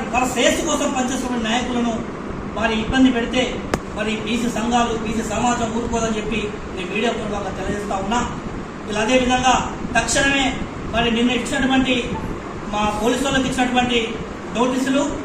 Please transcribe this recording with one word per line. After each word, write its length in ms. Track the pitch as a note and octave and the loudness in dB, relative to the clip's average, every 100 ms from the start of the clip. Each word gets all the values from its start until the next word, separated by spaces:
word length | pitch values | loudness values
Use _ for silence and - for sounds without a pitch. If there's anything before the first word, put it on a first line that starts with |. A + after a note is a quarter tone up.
| A3 | 0
వాళ్ళ 180 | A#3+ B3+ | 0 0
శ్రేయస్సు 340 | A3 D4 - D#4 | 2 2 2 0
కోసం 280 | D4 C#4+ C4+ | 0 0 0
పనిచేస్తున్న 520 | A#3+ B3+ B3 A#3+ A3 | -2 -2 -2 -2 0
నాయకులను 500 | A#3 B3 A#3+ A#3 A3+ - - - - - - | 0 0 0 0 -2 -4 -8 -8 -8 -6 -2
వారి 180 | A3 | 0
ఇబ్బంది 380 | A3 G#3+ C4 C4 | 0 2 6 6
పెడితే 440 | A#3+ A3+ A#3+ B3+ G#3 - - - - | 4 0 0 0 -2 -4 -4 -4 -4
మరి 200 | G#3+ G#3+ | -2 -2
బీసీ 340 | G#3 A#3+ A#3+ | -2 0 0
సంఘాలు, 480 | G#3+ A3+ A#3+ A#3 A3 | -2 2 2 2 0
బీసీ 320 | G#3+ A3 A3 | -2 -2 -2
సమాజం 480 | G#3 A#3+ A#3 A3+ A3+ | 0 2 2 0 -2
ఊరుకోదని 400 | A#3 A#3 A3+ G#3+ | -2 0 0 -2
చెప్పి 320 | G3+ A3 G#3 - - - | -2 -2 -4 -6 -8 -8
నేను 180 | F#3 | -4
మీడియా 180 | G3+ A#3+ | -2 0
పూర్వకంగా 520 | G#3+ G#3 G3+ F#3+ F#3 | 0 -2 -4 -4 -6
తెలియజేస్తా 320 | G3 G3+ G3+ G3 | -4 -4 -4 -4
ఉన్నా. 360 | G3 A#3+ - - - - - - G#3 | 0 0 0 -4 -8 -8 -10 -10 -6
ఇలా 120 | G#3 | -2
అదేవిధంగా 720 | A#3 B3+ B3 B3+ B3+ A3+ F3 - - A#3 | 4 4 4 4 4 4 2 -4 0 0
తక్షణమే 600 | A3+ C#4+ D4 C#4 C4+ C4+ - - - | 2 2 4 2 0 -2 -6 -6 -4
మరి 180 | A3 A#3 | 0 2
నిన్న 200 | A3+ A#3+ | 4 2
ఇచ్చినటువంటి 800 | A#3+ - C#4+ C4 C4 B3+ A#3+ - G3 - - - - - | 2 0 0 4 4 4 2 0 -4 -4 -6 -8 -8 -4
మా 260 | G#3 G#3+ G#3 | -2 0 2
పోలీసు 200 | A3+ B3+ | 0 2
వాళ్ళకి 260 | C#4 C4+ B3 | 2 2 0
ఇచ్చినటువంటి 640 | - B3 B3 A#3+ A#3+ A3 - - - - G#3 | 0 2 2 2 2 0 -4 -6 -8 -6 0
నోటీసులు 520 | B3+ C4 C4+ C4+ D4 - | 2 2 2 2 2 -2